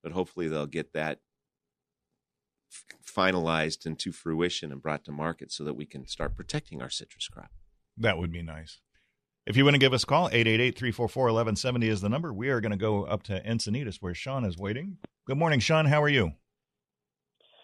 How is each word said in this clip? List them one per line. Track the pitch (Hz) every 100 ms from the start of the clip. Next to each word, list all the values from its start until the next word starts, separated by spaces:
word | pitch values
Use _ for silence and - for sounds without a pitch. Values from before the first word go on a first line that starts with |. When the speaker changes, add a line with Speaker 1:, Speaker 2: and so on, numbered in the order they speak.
Speaker 1:
But | 80
hopefully | 87 90 - 82
they'll | 78 73
get | 80 76
that | 78 78 71 _ _ _ _ _ _ _ _ _ _ _ _ _ _ _
f-, | - _ -
finalized | - - 92 90 82 80 78 -
and | 80 80
to | 95
fruition | - 82 80 87 - 78
and | 67
brought | 78 73
to | -
market | 73 80 82 -
so | -
that | 76
we | 65
can | 76 71 67
start | - 76
protecting | - - 151 - 69
our | 139
citrus | - - - -
crop. | - - - - _ _ -
Speaker 2:
That | 113 85
would | 85
be | 85
nice. | 82 78 80 - _ _ _ _ _ _
If | - 117
you |
wanna | 139 143
give | 135
us | 123
a |
call, | - 147 175
eight | 120 113
eight | 110
eight, | 127 -
three | 127
four | 107 113
four, | 131 123
eleven | 110 113
seventy | 101 127 123 113
is | 104
the | 101
number. | 131 170
We | 101 127
are | 123
gonna | 107 101
go | 107 104
up | 78 101
to | - 95
Encinitas | 107 113 110 117 127 -
where | 92
Sean | 85 135 135
is | 107 85
waiting. | 98 117 196 180 - _
Good | - 139
morning, | 165 143
Sean. | 107 160
How | 151 151
are | 147
you? | 139 87 71 _ _ _ _ _ _ _ _ _ _ _ -